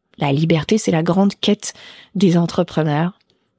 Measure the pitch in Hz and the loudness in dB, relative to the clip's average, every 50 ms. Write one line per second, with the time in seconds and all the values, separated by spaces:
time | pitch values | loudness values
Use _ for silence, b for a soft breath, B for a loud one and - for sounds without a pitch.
0 | _ _ _ - - 143 139 143 165 165 170 156 151 - 220 220 - - 185 160 | _ _ _ -6 -4 -2 0 0 0 0 0 0 0 0 -2 0 0 0 -2 0
1 | 160 175 170 190 196 202 - - - - 208 - - - B B B B B B | 0 0 2 2 2 0 0 -2 -2 -2 -2 -2 -4 -12 B B B B B B
2 | B B B 185 196 180 170 170 170 170 - - 175 - - 165 156 156 147 147 | B B B 0 2 4 4 2 2 0 0 -2 -4 -2 -2 -2 -2 0 0 0
3 | 165 180 - _ _ _ _ _ _ _ _ | -2 -4 -6 _ _ _ _ _ _ _ _